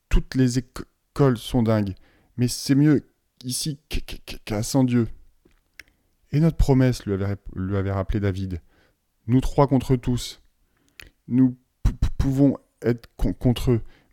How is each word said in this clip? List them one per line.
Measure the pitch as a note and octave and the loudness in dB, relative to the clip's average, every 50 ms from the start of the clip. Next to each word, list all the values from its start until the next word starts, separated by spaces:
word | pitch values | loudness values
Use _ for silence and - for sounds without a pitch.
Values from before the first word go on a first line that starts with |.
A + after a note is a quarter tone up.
| _ _ | _ _
toutes | - - D#3+ - - | 0 2 2 0 0
les | C3 C3 B2+ A#2+ C3 | 0 0 2 0 -2
éco-, | B2 - - - - - _ _ _ _ | -4 -6 -10 -16 -16 -16 _ _ _ _
écoles | - - C#3+ C3+ B2+ G#2+ | -2 2 2 2 2 0
sont | - - - B2+ A#2 | -4 -4 -2 0 0
dingues. | A2 A2+ G#2+ G#2 G2 F#2 - - _ _ _ _ _ _ | 2 2 0 0 -2 -6 -10 -14 _ _ _ _ _ _
Mais | - B2 A#2+ | -2 -2 -2
c'est | - - - - C#3 | -2 -4 -2 0 2
mieux | C3+ D3 D3+ D3+ A#2+ - _ _ _ _ _ _ - - | 4 4 4 4 2 0 _ _ _ _ _ _ -16 -12
ici | B2+ B2 - - D#3+ C#3+ - _ - | -10 -8 -6 -6 -8 -8 -10 _ -8
qu-, | - - | -6 -6
qu-, | - - - - - | -6 -8 -10 -14 -16
qu-, | - - - - | -16 -18 -16 -10
qu'à | - A2+ G#2 G#2+ | -8 -6 -6 -4
Saint-Dieu. » « | - - C#3+ C3 B2+ A#2+ B2 A2+ A2 - - - _ _ _ _ _ _ _ _ _ _ - - _ _ _ _ _ _ _ _ _ - | -2 0 0 2 2 2 0 -2 -2 -6 -12 -20 _ _ _ _ _ _ _ _ _ _ -20 -20 _ _ _ _ _ _ _ _ _ -2
Et | C#3+ | 2
notre | D#3 E3 D#3 - | 2 2 2 2
promesse », | - - C#3 C3 C3 B2+ B2 - - | 4 4 4 4 4 4 2 -2 -4
lui | - G2 | -4 -4
avait | F#2+ G2 G2 G2+ | -4 -4 -4 -6
rép-, | G2 _ - - | -8 _ -12 -10
lui | - F#2 F#2+ G2+ G2+ | -8 -6 -4 -4 -4
avait | F#2+ G2 | -2 -2
rappelé | G2 G2 F#2+ - - G#2+ | -2 -4 -4 -2 -2 -2
David. « | G2 G2+ F#2 F#2+ G2 F#2+ F2+ E2 - _ _ _ _ _ _ _ _ _ _ _ _ - | -2 -2 -2 -4 -6 -8 -8 -10 -12 _ _ _ _ _ _ _ _ _ _ _ _ 0
Nous | A#2 C3 | 0 2
trois | B2+ - - - C#3+ C#3 | 2 2 2 2 2 4
contre | C#3+ C3 A#2+ - C3+ | 2 0 0 0 0
tous. | B2 - - B2 A#2+ - - - - _ _ _ _ _ _ _ _ _ _ _ - - - _ _ _ - | 0 0 -2 -4 -4 -6 -10 -14 -18 _ _ _ _ _ _ _ _ _ _ _ -20 -20 -20 _ _ _ -2
Nous | A#2 B2+ C3 C3 B2 - _ _ _ _ - | 2 2 2 2 2 -4 _ _ _ _ -4
pou-, | - - | -4 -2
pou-, | - - - - - | -2 -2 -2 -2 -2
pouvons | - C#3 C3+ C3+ C#3+ C#3 - - _ _ _ _ | -2 -2 2 2 2 2 2 0 _ _ _ _
être | - A#2+ A#2+ A#2+ - - _ | -4 -4 -4 -4 -6 -14 _
con-, | - - A2+ F2+ | -4 -2 -2 -2
contre | - - B2+ A#2+ - - - | 0 0 0 0 0 0 0
eux, | B2 A2+ - - - _ _ _ | 0 0 -2 -6 -14 _ _ _